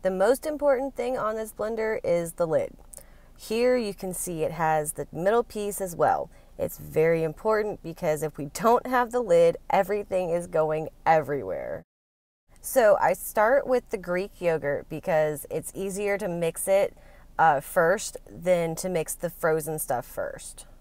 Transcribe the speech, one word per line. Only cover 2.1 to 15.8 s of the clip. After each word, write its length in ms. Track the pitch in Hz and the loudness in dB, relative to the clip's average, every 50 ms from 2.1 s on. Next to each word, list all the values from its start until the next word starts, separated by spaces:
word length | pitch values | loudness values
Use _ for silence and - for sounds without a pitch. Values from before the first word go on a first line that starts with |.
| 170 170 170 170 - | 0 0 0 -4 -2
the 120 | - 175 | -2 -2
lid. 280 | 160 156 139 - - - - - - - - - - - - - - - | 2 2 0 0 0 -8 -16 -20 -20 -20 -20 -20 -20 -20 -20 -20 -20 -20
Here 400 | - - - 220 226 240 254 254 | -20 -8 -4 -2 2 2 4 2
you 160 | 254 233 202 190 | 2 0 -4 -6
can 200 | - - 185 180 | -6 -8 -8 -6
see 300 | - - 185 175 160 156 | -6 -8 -8 -4 -2 -2
it 80 | 139 | -4
has 400 | 165 160 165 156 156 156 151 147 | -2 0 0 2 2 2 0 -2
the 160 | - - 143 - - | -6 -8 -10 -8 -6
middle 320 | 151 170 196 220 240 226 | -2 0 2 2 2 0
piece 340 | - - 214 208 202 202 - | 0 -6 -6 -6 -6 -4 -6
as 160 | 196 180 175 | -6 -6 0
well. 340 | 156 151 120 90 73 - - - - - - - | 2 2 2 2 2 -2 -8 -12 -20 -20 -20 -8
It's 200 | - - - - | -6 -6 -6 -6
very 460 | - 147 151 143 151 156 165 170 165 160 | -10 -14 -4 0 2 2 4 2 2 0
important 580 | 160 156 - - 220 220 214 214 214 185 - | -2 -4 -4 -2 0 0 0 0 -2 -6 -8
because 400 | - 160 170 - 185 165 156 147 | -10 -14 -10 -4 -2 -2 -2 -2
if 160 | 156 151 - | -2 -6 -6
we 100 | - 143 | -8 -10
don't 380 | 147 - - 175 226 240 247 - | -10 -8 0 4 4 4 4 2
have 280 | 254 254 254 240 226 233 | 0 0 0 0 0 -2
the 80 | 247 | -4
lid, 340 | 240 196 170 170 170 170 170 - - - | 2 4 6 6 6 6 4 0 -4 0
everything 600 | - 190 196 185 208 208 202 - 196 185 185 170 | 2 2 2 2 -2 -4 -4 -2 -2 -2 0 0
is 160 | 170 175 175 | -2 -2 -4
going 440 | 180 175 160 156 156 156 156 156 - - - - | -2 0 0 2 2 0 -2 -4 -6 -10 -4 2
everywhere. 760 | - 160 160 147 123 147 139 110 95 87 69 62 60 73 - 160 _ _ _ _ _ _ _ _ _ _ _ _ _ - - | 4 4 4 4 0 -4 -4 -4 -4 -6 -6 -6 -8 -8 -10 -12 _ _ _ _ _ _ _ _ _ _ _ _ _ -20 -16
So 380 | - - - 269 233 214 202 - | -12 -2 2 4 6 6 6 6
I 140 | - 151 185 | 4 2 0
start 520 | - - - - 226 208 220 262 285 - | 0 -6 -6 0 2 2 4 4 2 2
with 260 | - 254 247 - - | 2 0 -2 0 -4
the 60 | - | -10
Greek 440 | 202 175 175 175 180 196 208 - - | -8 -4 -4 -4 -2 -4 -6 -10 -2
yogurt 480 | 180 170 160 156 135 143 143 107 - - | 0 0 0 0 0 -2 -2 -4 -4 -8
because 560 | 160 156 - 190 175 156 156 151 151 143 - - | -10 -8 -4 0 2 2 2 2 -2 -6 -8 -8
it's 220 | - 160 151 - - | -8 -8 -8 -8 -10
easier 440 | - | -8